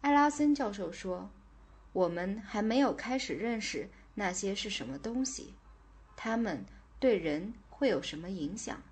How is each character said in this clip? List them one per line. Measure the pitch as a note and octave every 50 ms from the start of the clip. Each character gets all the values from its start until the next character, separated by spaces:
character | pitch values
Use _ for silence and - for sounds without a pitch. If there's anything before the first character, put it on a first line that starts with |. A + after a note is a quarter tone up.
艾 | - C#4+
拉 | C#4+ C#4+ C#4+ D4
森 | C#4+ - D4+ D4 D4
教 | C#4+ C#4 G#3+ G3+
授 | G3+ F#3+ D#3+
说 | F3 - - F#3+ F3+ F3+ F#3 G3+ - - - - - - - - - - - - -
：“我 | G3 F#3 E3+
们 | E3+ E3+ F3+ F#3 G3 A3
还 | G3+ - - G#3+ G#3
没 | A3 A3+ C4
有 | C#4 B3 C#4+
开 | - - A3+ B3+ C4+
始 | - - D3
认 | C3+ G3+ A#3 A#3 A3
识 | G3+ - - B2+ - - - - - - -
那 | - G#3 F#3 F3+
些 | - - G3 G3
是 | G3+ - G#3+
什 | G3+ - -
么 | A#3 C4+ C#4+
东 | - A3+ A#3 B3+ C4
西， | C4 - - - - - - _ - - - - - - - - - -
它 | - - A3+ A3+ A#3
们 | A#3 G#3 E3 B2 G2 - - - - _ - -
对 | - C4 A3+
人 | F#3+ E3 D#3+ D3 D3+ F3+ G#3+ A#3 - - -
会 | - - C#4+ C4
有 | F#3+ C#3
什 | - - - D3+
么 | E3 F3+
影 | G3 F3+ D3+ D3 F#3+
响 | A#3 - - - - - -